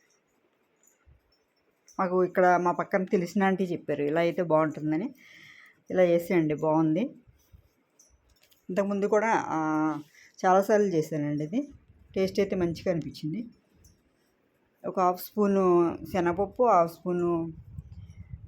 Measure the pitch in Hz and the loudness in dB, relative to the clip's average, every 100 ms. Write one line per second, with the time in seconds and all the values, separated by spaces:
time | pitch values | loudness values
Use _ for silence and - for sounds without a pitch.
0 | _ _ _ _ _ _ _ _ _ _ | _ _ _ _ _ _ _ _ _ _
1 | _ _ _ _ _ _ _ _ _ - | _ _ _ _ _ _ _ _ _ -4
2 | 185 185 180 190 180 175 180 175 165 196 | 0 2 2 4 4 4 2 -2 -2 -2
3 | 190 202 175 208 196 190 180 165 - 143 | 0 0 0 0 0 0 -2 -4 -4 -4
4 | 143 165 170 170 170 156 156 151 151 160 | 0 0 0 0 2 2 2 -2 -2 -2
5 | 247 - - - - - - _ - 185 | -4 -10 -20 -20 -20 -20 -20 _ -4 2
6 | 175 170 170 180 156 151 156 156 160 160 | 4 2 2 0 0 0 0 2 2 0
7 | 277 - _ _ _ - _ _ _ _ | -2 -8 _ _ _ -20 _ _ _ _
8 | _ _ _ _ _ _ - 185 196 196 | _ _ _ _ _ _ -6 -4 -2 -2
9 | 196 214 220 185 - 160 156 156 156 147 | 0 2 2 0 0 -2 -2 0 -2 -4
10 | - _ - - 185 190 196 214 202 165 | -12 _ -20 -2 4 4 4 2 2 0
11 | 156 151 147 147 151 233 294 - _ _ | -2 -4 -4 -4 -4 -6 -6 -14 _ _
12 | _ 196 190 196 196 190 170 160 190 170 | _ -4 -2 0 -2 0 -2 -2 -4 -4
13 | 143 - 151 190 240 _ _ _ _ _ | -6 -8 -8 -8 -10 _ _ _ _ _
14 | _ _ _ _ _ _ _ _ - 190 | _ _ _ _ _ _ _ _ -8 0
15 | 180 180 - 214 202 196 185 175 170 - | 0 0 -8 -2 2 4 4 4 2 -2
16 | 160 190 175 175 196 - 247 185 170 170 | -6 -2 -2 -2 -4 0 4 4 2 -2
17 | 180 175 175 170 165 165 - - - - | -4 -2 0 -2 -4 -10 -18 -18 -18 -20
18 | - - - - | -20 -20 -18 -18